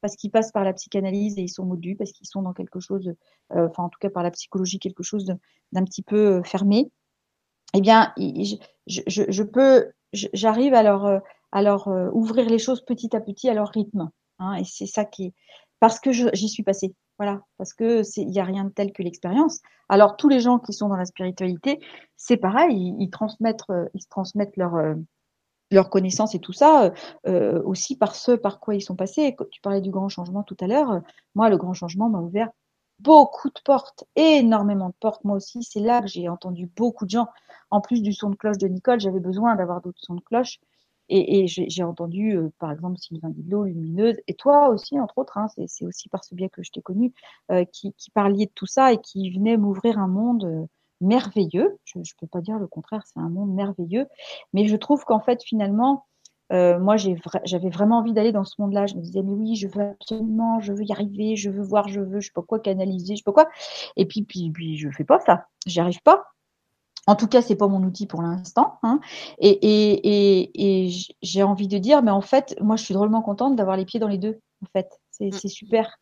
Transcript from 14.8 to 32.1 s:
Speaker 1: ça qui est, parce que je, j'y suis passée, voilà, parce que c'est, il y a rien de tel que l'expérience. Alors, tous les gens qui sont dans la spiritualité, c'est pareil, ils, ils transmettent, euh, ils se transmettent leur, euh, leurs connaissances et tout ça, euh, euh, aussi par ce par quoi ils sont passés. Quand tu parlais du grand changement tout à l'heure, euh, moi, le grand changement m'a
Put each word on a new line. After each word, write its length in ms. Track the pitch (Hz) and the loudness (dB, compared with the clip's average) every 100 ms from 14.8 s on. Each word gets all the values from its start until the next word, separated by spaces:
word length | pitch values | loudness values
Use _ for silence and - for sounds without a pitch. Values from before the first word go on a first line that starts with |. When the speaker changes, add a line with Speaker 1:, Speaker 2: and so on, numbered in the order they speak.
| 196 | -8
Speaker 1:
ça 180 | - | -6
qui 220 | 208 - 185 | -6 -6 -12
est, 80 | - _ - _ _ | -12 _ -20 _ _
parce 200 | 226 240 | 2 4
que 120 | 269 | 0
je, 160 | 240 240 | 2 2
j'y 160 | 190 214 | 0 -2
suis 140 | - | -4
passée, 320 | 208 196 190 185 _ _ | -2 -2 -4 -8 _ _
voilà, 240 | 202 202 _ _ | -6 -6 _ _
parce 140 | 185 | -16
que 280 | - 226 233 | -4 0 0
c'est, 200 | 208 - | 0 -4
il 80 | 190 | -4
y 100 | 185 | -2
a 40 | |
rien 200 | 185 196 | -2 -4
de 60 | 196 | -6
tel 220 | 196 202 | -4 -6
que 100 | - | -4
l'expérience. 580 | 175 170 175 208 311 - _ _ _ | -10 -8 -4 2 2 0 _ _ _
Alors, 280 | 196 208 214 | 6 6 6
tous 120 | 294 | 4
les 120 | 269 | 4
gens 180 | 240 247 | 4 2
qui 140 | 247 | 0
sont 160 | 202 208 | -6 -4
dans 80 | 196 | -2
la 80 | 180 | -6
spiritualité, 720 | - 185 185 185 175 269 339 - - _ _ | -6 -8 -4 -4 -4 -4 -4 -8 -20 _ _
c'est 200 | - 240 | 0 0
pareil, 400 | 185 220 339 214 | 2 2 2 2
ils, 260 | 180 - | -2 -4
ils 60 | 190 | -6
transmettent, 540 | - 214 220 226 220 - | -4 -8 -2 -4 -4 -4
euh, 160 | 180 170 | -4 -4
ils 80 | 196 | -10
se 60 | - | -12
transmettent 480 | - 185 208 202 202 | -8 -6 -4 -6 -2
leur, 180 | 180 170 | -2 0
euh, 180 | 156 156 160 _ _ _ _ _ _ | -2 -4 -10 _ _ _ _ _ _
leurs 200 | 196 190 | 4 4
connaissances 440 | 196 185 180 214 | 0 0 -2 -2
et 40 | 180 | -4
tout 140 | - | -10
ça, 320 | 185 294 302 | 4 6 8
euh, 60 | 202 - - - - | 6 0 -18 -10 -2
euh, 360 | 180 104 - | 0 2 0
aussi 320 | - 185 - 269 | -2 -4 -6 -2
par 180 | 214 | -2
ce 180 | - - | -2 0
par 280 | 240 208 190 | 0 0 -6
quoi 140 | - | -6
ils 60 | 208 | -6
sont 140 | 196 185 | -6 -6
passés. 380 | 190 247 294 | -6 0 -2
Quand 140 | - - | -2 -12
tu 100 | - | -10
parlais 200 | 202 196 | -4 -4
du 100 | 190 | -4
grand 180 | 190 196 | -6 -6
changement 340 | - 180 190 | -8 -8 -8
tout 140 | 208 190 | -8 -8
à 60 | 185 | 0
l'heure, 240 | 254 277 | 0 2
euh, 80 | 190 - _ _ | -2 -6 _ _
moi, 160 | 208 220 | 0 4
le 60 | 190 | 4
grand 180 | 180 | 0
changement 340 | 185 175 175 | -6 -8 -4
m'a 120 | 226 | -2